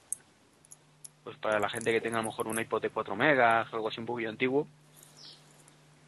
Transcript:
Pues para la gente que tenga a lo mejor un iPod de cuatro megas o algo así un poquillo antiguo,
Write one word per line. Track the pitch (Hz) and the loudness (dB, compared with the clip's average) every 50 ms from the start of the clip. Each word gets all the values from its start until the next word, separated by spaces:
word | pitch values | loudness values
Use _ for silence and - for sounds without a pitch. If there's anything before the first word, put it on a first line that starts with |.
| - _ - - - _ _ _ _ _ _ _ _ - - - _ _ _ _ - - _ _ - | -20 _ -20 -20 -20 _ _ _ _ _ _ _ _ -20 -20 -20 _ _ _ _ -20 -20 _ _ -16
Pues | - 107 | -16 -12
para | - - 107 107 107 | -6 -2 0 0 2
la | 104 101 | 2 0
gente | - 120 110 117 113 | -2 -2 0 2 2
que | 113 | 2
tenga | 107 113 113 117 | 2 0 -2 -2
a | 110 | -2
lo | 110 | -2
mejor | 104 - 117 110 | -4 -4 -4 -4
un | 110 113 | -2 -4
iPod | 113 - - 110 - | -2 -2 -2 -2 -2
de | 107 | -2
cuatro | - 110 107 - 98 | -2 -4 -4 -4 -2
megas | 98 123 156 147 131 120 117 113 113 110 - - | 2 4 4 6 6 6 6 6 4 2 0 -4
o | |
algo | 113 110 110 | -4 -4 -4
así | - - | -4 -6
un | 113 | -6
poquillo | 113 120 120 113 110 | -6 -6 -4 -6 -6
antiguo, | 107 110 127 131 131 143 151 147 - - - - - - - - - - - - - - - - - - - - - - - - - - - | -4 -2 0 0 2 0 -2 -2 -6 -20 -20 -20 -20 -20 -20 -20 -20 -20 -20 -20 -20 -20 -20 -20 -20 -20 -20 -20 -20 -20 -20 -20 -20 -20 -20